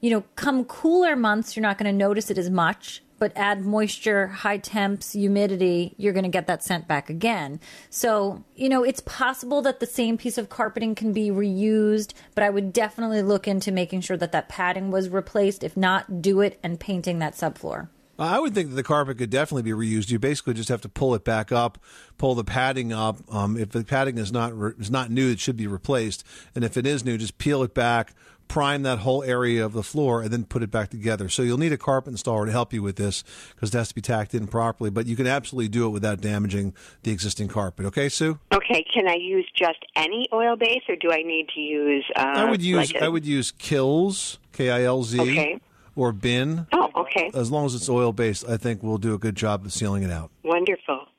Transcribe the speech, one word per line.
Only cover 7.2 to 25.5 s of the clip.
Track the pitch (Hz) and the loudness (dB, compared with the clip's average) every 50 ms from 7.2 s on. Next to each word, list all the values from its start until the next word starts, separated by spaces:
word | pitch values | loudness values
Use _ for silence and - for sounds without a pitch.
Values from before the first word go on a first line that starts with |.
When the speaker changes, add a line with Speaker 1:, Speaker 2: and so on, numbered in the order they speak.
| 170 226 233 196 151 139 143 156 - - - - - - | 0 0 0 0 -2 -6 -8 -10 -14 -16 -20 -20 -20 -12
Speaker 1:
So, | - - - 240 220 208 202 196 196 - - _ _ | -8 -2 2 2 2 4 2 0 -2 -6 -12 _ _
you | - 254 269 | -2 0 2
know, | 262 262 247 | 4 4 4
it's | 247 269 - - | 2 0 -2 -6
possible | - - - 262 247 262 262 - 247 285 285 262 | -12 -4 0 0 0 0 -2 -4 -2 0 2 2
that | 277 262 277 | 2 0 0
the | - | -4
same | - - - 240 226 226 | -4 0 0 0 2 0
piece | 233 - 247 233 - | 0 -2 -4 -4 -4
of | 220 196 | -6 -6
carpeting | - - 240 - - 247 214 220 220 | -2 -2 -2 0 0 -2 -2 -2 -2
can | - 214 220 208 | -2 -2 0 0
be | 214 214 208 | 0 0 0
reused, | 196 190 208 208 190 185 202 214 220 220 214 214 214 214 214 - - - - - _ | 0 0 0 0 0 2 2 4 4 4 4 4 4 2 0 -4 -10 -20 -20 -6 _
but | - 208 | 2 2
I | 202 | 2
would | 202 202 202 190 175 | 2 2 -2 0 0
definitely | 220 220 214 208 - 226 226 220 214 202 | 0 0 0 -2 -4 -4 0 0 0 2
look | 190 208 196 196 | 4 2 2 2
into | 214 202 190 190 - | 0 -2 0 0 0
making | 190 185 180 175 - 185 | 0 0 0 0 -2 -6
sure | 175 - 190 | -2 -2 -2
that | 175 175 165 - | -2 -2 0 0
that | 160 - - | -2 -2 -2
padding | - - 185 180 185 190 190 190 | -6 -2 -2 0 0 -2 -2 -2
was | 185 190 190 185 | 0 0 0 0
replaced. | 180 190 185 - - 214 202 196 202 - - | -2 -4 -4 -2 0 2 2 2 0 -2 -8
If | 160 - | -6 -2
not, | 196 190 185 185 196 - - 196 175 156 | 2 2 4 2 2 0 -4 -8 -2 2
do | 196 196 190 | 2 4 4
it | 202 202 196 - - | 4 2 0 -2 -6
and | 180 170 165 | -6 -6 -6
painting | - - 202 180 165 185 175 165 | -6 -6 -4 -4 -2 -4 -2 -2
that | 160 151 - | -2 -4 -4
subfloor. | - - 156 147 - - - - - - 170 _ _ _ _ _ - | -2 -4 -4 -4 -4 -8 -8 -8 -8 -8 -12 _ _ _ _ _ -6
Speaker 2:
I | 156 165 180 247 | -4 0 0 0
would | 320 302 202 | 0 0 0
think | 202 175 147 | -2 -2 -2
that | 127 | -4
the | 131 131 | -6 -2
carpet | - 156 147 143 135 135 113 | 0 2 2 2 0 -2 -4
could | 127 113 | -4 0
definitely | 101 131 151 - 156 135 117 | 0 0 0 0 -2 -2 -2
be | 110 | -2
reused. | 110 107 113 110 110 110 104 98 | -2 -2 -2 0 0 0 0 0
You | 120 113 | -2 0
basically | 104 135 147 139 - - 120 | 0 0 -2 -2 -2 -4 -4
just | 110 113 - | -4 -2 -4
have | 127 113 - | -4 -4 -4
to | 107 | -8
pull | _ - 143 131 123 | _ 0 2 2 2
it | 107 - | 2 0
back | - 113 110 110 - | 0 0 0 0 0
up, | 123 120 120 117 - - _ - - - - - - _ | 2 2 2 0 -2 -6 _ -20 -20 -20 -20 -20 -8 _
pull | - 135 127 | 0 2 2
the | 117 110 | 2 0
padding | 98 98 131 131 131 135 131 127 117 113 | -2 0 0 2 2 0 0 -2 -4 -2
up. | 110 110 110 110 - - - - | 0 0 0 -2 -2 -8 -6 -2
Um, | 107 101 101 107 | -2 0 0 0
if | 117 113 101 | 0 -2 -2
the | - 117 113 | -2 -4 -2
padding | - 143 135 135 135 127 117 | 0 0 0 2 0 0 -2
is | 110 95 | -4 -2
not | 113 123 117 117 117 | 0 -2 -2 -2 -2
re-, | 110 104 107 110 - | -4 -4 -4 -4 -4
is | 107 98 | -4 -2
not | 120 135 127 117 | -2 -2 0 0
new, | 113 127 135 127 | 0 2 2 2
it | 120 95 | 2 0
should | - - | -2 -4